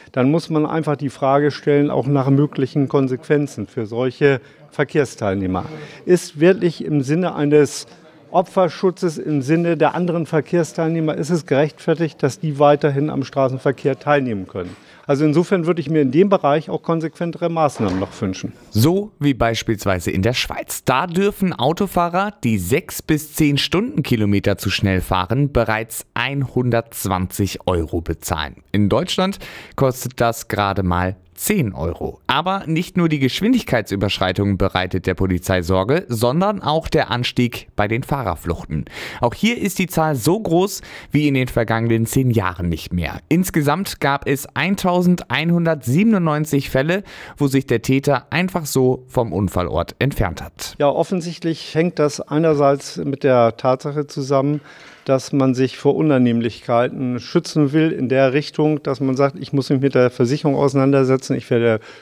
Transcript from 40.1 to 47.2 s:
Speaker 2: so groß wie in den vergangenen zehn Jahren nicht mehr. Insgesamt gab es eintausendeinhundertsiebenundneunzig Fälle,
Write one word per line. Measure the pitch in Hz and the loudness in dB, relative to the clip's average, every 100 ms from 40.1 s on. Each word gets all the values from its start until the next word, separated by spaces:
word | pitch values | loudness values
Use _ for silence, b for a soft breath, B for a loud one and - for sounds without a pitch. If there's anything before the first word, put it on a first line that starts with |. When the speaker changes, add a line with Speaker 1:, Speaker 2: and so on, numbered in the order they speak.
| 135 | 0
Speaker 2:
so | 120 214 | 0 0
groß | 190 165 202 - B B B | 2 0 0 -4 B B B
wie | 147 147 | 0 2
in | |
den | 135 127 | 2 0
vergangenen | 123 110 113 113 113 113 | 0 0 0 2 2 2
zehn | 135 127 | 2 2
Jahren | 110 92 92 87 | 2 0 -2 -4
nicht | 80 - | -4 -4
mehr. | 87 78 - - | -4 -4 -6 0
Insgesamt | 170 185 165 143 160 196 - | 0 2 0 2 0 -4 -4
gab | 143 139 117 | -2 -2 -2
es | 139 - - | -4 -4 -2
eintausendeinhundertsiebenundneunzig | 170 202 185 180 180 175 - 131 165 170 165 151 117 147 226 202 165 151 151 143 - | -2 0 2 2 4 2 0 -2 2 2 2 -2 0 2 4 2 2 -2 0 -2 0
Fälle, | 131 151 190 B B | 0 0 -2 B B